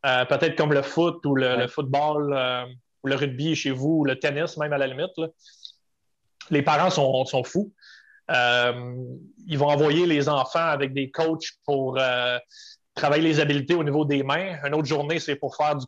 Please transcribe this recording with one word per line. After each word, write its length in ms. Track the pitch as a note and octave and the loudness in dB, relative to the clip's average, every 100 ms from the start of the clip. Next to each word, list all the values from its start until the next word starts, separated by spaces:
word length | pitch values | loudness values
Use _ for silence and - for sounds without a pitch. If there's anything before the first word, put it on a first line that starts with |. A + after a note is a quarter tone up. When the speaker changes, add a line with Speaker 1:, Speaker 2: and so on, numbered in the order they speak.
| C#3+ | 2
Speaker 1:
Euh, 200 | B2+ B2+ | 2 2
peut-être 300 | C#3 E3 D#3+ | 2 0 2
comme 180 | D3+ | 2
le 80 | C#3+ | 2
foot 420 | C#3 - E3+ E3+ C#3+ | 2 0 0 0 0
ou 100 | C3+ | 2
le, 120 | B2+ | 2
Speaker 2:
Ouais. 100 | B2+ | 0
Speaker 1:
le 100 | B2 | -2
football, 640 | - C#3 C#3+ D3+ D3+ D3 C#3 | -4 -2 0 0 0 -2 -2
euh, 300 | B2+ B2 B2 B2+ _ _ | -2 -4 -8 -16 _ _
ou 40 | C3+ | -4
le 60 | C3+ | -2
rugby 380 | C#3+ B2+ D#3 D3+ | -2 -2 -2 -2
chez 160 | C#3+ | -2
vous, 280 | C3 C#3 D#3+ | -2 0 2
ou 60 | C#3 | 2
le 120 | C3 | 0
tennis, 400 | D3+ C#3+ E3 - | -2 -2 -6 -4
même 160 | D3+ | -4
à 40 | C#3+ | -2
la 100 | C3+ | -2
limite, 240 | B2+ F3+ - | -4 -8 -6
là. 100 | D#3+ _ - _ - _ _ _ _ _ _ _ - | -8 _ -20 _ -20 _ _ _ _ _ _ _ -2
Les 120 | D3 | 0
parents 280 | C#3+ D3+ F3+ | 2 2 2
sont, 360 | F3+ C3+ C3 C3 | 2 2 0 -2
sont 180 | C#3 | -4
fous. 300 | A#2+ F3+ G#3 _ - - _ _ - | -2 -4 -6 _ -20 -20 _ _ -2
Euh, 640 | B2+ B2 B2 B2 B2 B2 B2 B2 C3 - _ - | 2 2 2 2 -2 -8 -10 -10 -14 -18 _ -6
ils 120 | D3 | 0
vont 100 | C#3+ | 2
envoyer 380 | C#3+ D3+ D#3 F3 | 4 4 4 4
les 240 | D3+ C#3+ | 2 2
enfants 300 | C#3+ B2+ E3+ | 0 0 0
avec 340 | E3 D3 C#3 | 0 0 -2
des 180 | C3+ C3+ | -4 -6
coachs 340 | - D#3+ D#3+ - - - | -2 0 0 -6 -10 -2
pour, 320 | C#3+ C3 B2+ | -2 0 0
euh, 400 | C3 B2 B2 B2 - - - - _ - | 0 0 0 -2 -6 -20 -20 -20 _ -2
travailler 280 | D3 D3+ | 2 4
les 160 | D#3+ D3+ | 4 2
habiletés 360 | D3 C#3+ C#3 F3 | 2 0 2 0
au 80 | |
niveau 220 | D3+ C#3+ D3 | 2 0 2
des 180 | C#3+ | 0
mains. 340 | C3+ D3+ F#3+ D#3+ C#3 | 0 -2 -2 -6 -4
Une 80 | |
autre 140 | D3+ C#3+ | -2 0
journée, 320 | D3+ C#3+ E3 | -2 -2 -4
c'est 160 | - C#3+ | -2 -4
pour 200 | C#3 - | -6 -2
faire 200 | D3+ | 0
du 100 | C#3+ | 0